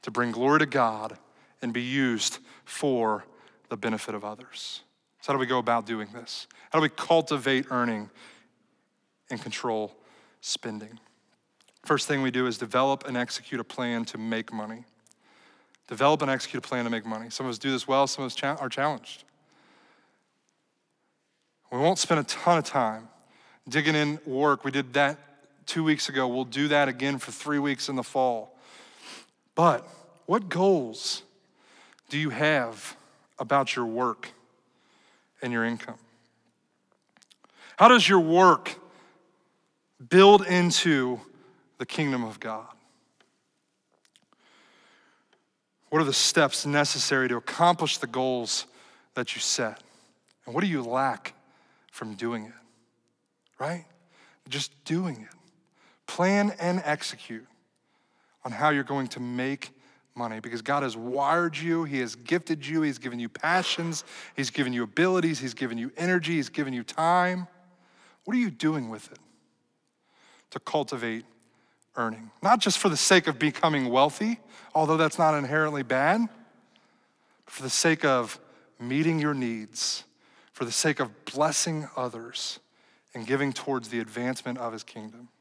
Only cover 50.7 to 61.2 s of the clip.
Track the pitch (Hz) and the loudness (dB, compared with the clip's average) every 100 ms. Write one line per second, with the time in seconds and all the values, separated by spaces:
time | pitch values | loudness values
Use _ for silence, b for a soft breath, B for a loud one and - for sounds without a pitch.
50.7 | 151 120 127 135 110 - - b b b | -2 -2 0 0 -2 -10 -18 b b b
51.7 | b b - 110 101 117 117 107 117 _ | b b -12 -12 -6 -6 -6 -10 -20 _
52.7 | _ _ _ _ _ _ _ _ _ 147 | _ _ _ _ _ _ _ _ _ -6
53.7 | 175 - _ _ b b b - 135 - | -6 -10 _ _ b b b -10 -8 -8
54.7 | _ - 165 185 120 107 - _ _ _ | _ -4 -2 -2 -6 -14 -20 _ _ _
55.7 | b b b - - 185 202 208 202 170 | b b b -14 2 4 4 2 0 -2
56.7 | 180 147 151 - 123 - 113 - _ _ | 0 0 -2 -4 -12 -14 -14 -14 _ _
57.7 | _ _ _ _ _ _ _ 127 110 151 | _ _ _ _ _ _ _ -10 0 2
58.7 | 143 135 139 127 - 123 123 131 139 - | 2 0 -4 -4 -8 -8 -4 -4 -6 -10
59.7 | _ b b b - 117 110 113 117 113 | _ b b b -10 -8 -8 -10 -10 -2
60.7 | 143 135 113 117 131 | -2 -2 -6 -6 -2